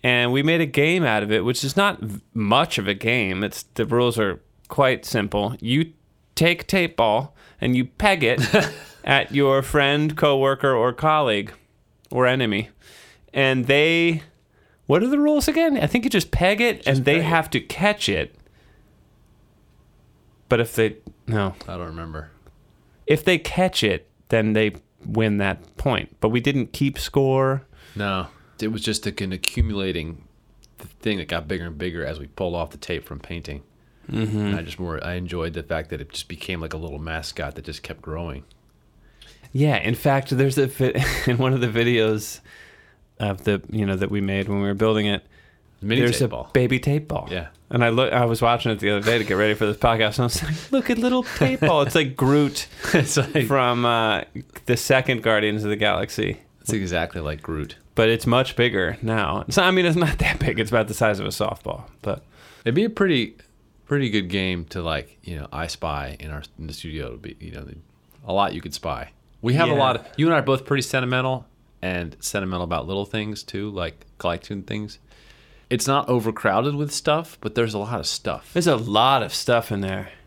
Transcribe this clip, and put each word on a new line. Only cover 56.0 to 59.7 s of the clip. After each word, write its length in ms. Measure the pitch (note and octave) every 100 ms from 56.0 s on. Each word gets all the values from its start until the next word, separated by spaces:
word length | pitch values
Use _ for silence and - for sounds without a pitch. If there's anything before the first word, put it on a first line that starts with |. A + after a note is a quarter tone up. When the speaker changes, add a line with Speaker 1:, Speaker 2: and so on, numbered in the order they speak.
| G2+ - G#2 G2 _ _
Speaker 2:
It's 120 | -
exactly 480 | A2 F#2 F2 E2+ F2
like 220 | D2 D2+
Groot. 320 | - D#2 D2 - _
Speaker 1:
But 160 | - A2+
it's 160 | A2+ A#2+
much 300 | A#2+ C3 -
bigger 420 | A#2+ G2+ F2 G#2
now. 400 | A2+ A2 F2+ F#2+ -
It's 100 | C3+
not, 100 |
I 40 | F3+